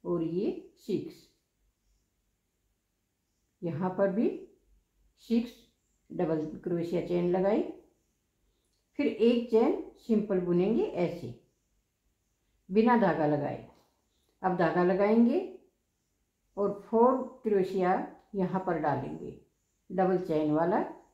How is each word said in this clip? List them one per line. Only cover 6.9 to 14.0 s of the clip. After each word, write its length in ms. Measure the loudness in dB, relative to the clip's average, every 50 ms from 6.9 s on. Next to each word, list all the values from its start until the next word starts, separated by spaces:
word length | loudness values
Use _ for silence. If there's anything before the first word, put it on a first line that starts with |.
| -2 -4 -2 -2
chain 240 | -2 0 0 0
लगाई, 300 | 0 2 2 2 2 0 -2 -4 -8 -16 -20 _ _ _ _ _ _ _ _ _ _ _ _ _ _ _ _ _ _ _ _ _ _ -4
फिर 80 | -2 -2
एक 420 | 0 2 2 4 4 2 0 0
chain 300 | 2 2 2 2 0 -2 -6 -14 -16 -20
simple 400 | _ -2 0 0 0 0 -2 -2
बुनेंगे 420 | 0 0 2 2 2 2 2 0 0
ऐसे 500 | -2 -2 -2 -4 -4 -4 -8 -12 -14 -14 -16 _ _ _ _ _ _ _ _ _ _ _ _ _ _ _ _ _ _ _ _ _ _ _ _ _ _
बिना 280 | 2 2 4 4 4 4
धागा 280 | 4 2 2 0 0 0
लगाए। 420 | 0 0 -2 -6 -8 -8 -12 -18 -20 _ _ _ _ _